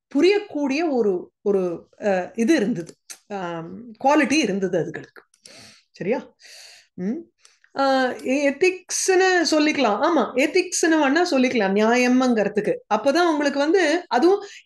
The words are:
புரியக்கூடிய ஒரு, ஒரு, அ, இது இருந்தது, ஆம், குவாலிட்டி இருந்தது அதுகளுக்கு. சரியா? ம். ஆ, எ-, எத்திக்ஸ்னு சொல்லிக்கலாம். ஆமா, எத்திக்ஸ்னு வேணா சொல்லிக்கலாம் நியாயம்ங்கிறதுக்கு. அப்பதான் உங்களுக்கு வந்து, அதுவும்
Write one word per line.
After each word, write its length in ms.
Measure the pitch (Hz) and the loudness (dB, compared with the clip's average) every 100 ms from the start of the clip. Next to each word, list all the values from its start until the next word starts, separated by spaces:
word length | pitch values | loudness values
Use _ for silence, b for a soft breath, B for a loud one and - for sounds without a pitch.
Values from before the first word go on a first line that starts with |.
| _ | _
புரியக்கூடிய 760 | 277 349 403 415 294 285 277 339 | 2 2 2 -2 -4 -2 -2 -2
ஒரு, 420 | 254 208 180 - _ | 0 0 -2 -6 _
ஒரு, 460 | 208 196 180 165 - - | -2 0 -2 -6 -14 -6
அ, 280 | 214 185 180 | -2 -2 -4
இது 200 | - 226 | -2 0
இருந்தது, 400 | 320 190 156 165 - - - - | 2 0 -4 -10 -16 -20 -20 -14
ஆம், 640 | 202 175 170 165 190 240 214 | -10 -8 -10 -12 -16 -18 -2
குவாலிட்டி 340 | 262 302 240 302 | 2 2 2 0
இருந்தது 400 | 226 190 185 180 | 0 -2 -2 -2
அதுகளுக்கு. 440 | 156 151 - - - _ B B B B _ | -4 -8 -16 -20 -20 _ B B B B _
சரியா? 440 | - 170 277 - B B B B B B | -8 -4 -4 -6 B B B B B B
ம். 260 | - 185 302 330 _ b b b - | -8 -8 -8 -12 _ b b b -4
ஆ, 60 | 269 269 254 | 0 0 -2
எ-, 360 | - - 277 285 | -4 -4 0 0
எத்திக்ஸ்னு 840 | 277 370 370 - - - 359 370 359 302 | 0 0 -2 -6 -4 0 2 4 2 2
சொல்லிக்கலாம். 480 | 311 302 285 233 214 | 2 2 2 0 0
ஆமா, 240 | 302 311 214 | 0 2 0
எத்திக்ஸ்னு 600 | 247 311 370 359 - 339 320 | 0 0 0 -2 0 2 2
வேணா 260 | 277 302 349 | 2 2 2
சொல்லிக்கலாம் 440 | 269 254 233 190 202 | 2 2 0 0 2
நியாயம்ங்கிறதுக்கு. 1000 | 220 247 247 254 254 220 196 202 196 - - | 2 2 2 2 2 2 0 -2 -2 -4 -2
அப்பதான் 360 | 214 277 302 349 | -2 2 2 2
உங்களுக்கு 260 | 294 294 277 | 0 0 0
வந்து, 460 | 294 381 311 339 - | 2 2 2 0 -2
அதுவும் 340 | 240 339 403 403 B | 2 2 2 -2 B